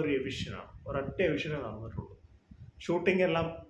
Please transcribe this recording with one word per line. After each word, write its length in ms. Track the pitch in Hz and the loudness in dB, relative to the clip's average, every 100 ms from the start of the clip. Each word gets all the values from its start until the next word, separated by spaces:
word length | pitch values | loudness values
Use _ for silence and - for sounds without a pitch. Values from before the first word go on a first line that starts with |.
ഒരു 80 | 151 135 | 4 2
എവിക്ഷനാണ്, 520 | 131 123 - 92 - - - | 0 -4 -6 -8 -12 -14 -6
ഒരൊറ്റ 300 | 139 139 - 180 | -4 -4 2 2
എവിക്ഷനേ 300 | 143 156 147 120 | 2 0 -4 -4
നടന്നിട്ടുള്ളൂ. 480 | 107 113 - - - - - - - - - - | -8 -8 -8 -10 -12 -20 -20 -20 -20 -20 -12 -2
ഷൂട്ടിംഗ് 380 | 170 165 185 180 | 2 4 6 6
എല്ലാം 200 | 165 160 - - | 4 0 -4 -14